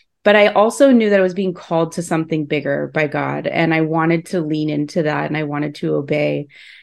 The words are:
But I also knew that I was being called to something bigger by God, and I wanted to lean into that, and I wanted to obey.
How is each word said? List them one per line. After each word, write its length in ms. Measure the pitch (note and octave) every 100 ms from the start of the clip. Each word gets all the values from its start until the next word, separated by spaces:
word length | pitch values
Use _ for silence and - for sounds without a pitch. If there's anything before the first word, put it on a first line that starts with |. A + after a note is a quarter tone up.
| _ _
But 120 | G#3 G#3
I 140 | G#3
also 420 | G#3 A3 A#3 C#4
knew 180 | A#3+ G#3+
that 100 | G3+
I 40 |
was 100 | F#3
being 220 | F3+ F#3+ F3
called 380 | - E3 E3
to 100 | E3+
something 420 | E3+ E3 D#3+ D#3+ D3
bigger 460 | D3+ C#3 C#3+ C#3+
by 140 | D#3 D3+
God, 400 | D3 C#3 D3 -
and 260 | - E3
I 80 | D#3+
wanted 460 | D#3 D#3+ D#3+ E3+ E3+
to 120 | F#3
lean 300 | D#3 D#3 D3+
into 320 | D3 D3 F3+
that, 240 | D3+ D3 D3+
and 100 | D3+
I 80 |
wanted 300 | D3+ D3 D3 C#3+
to 200 | D#3+ D3+
obey. 520 | C#3 D3+ D3 C#3+ D3 - - -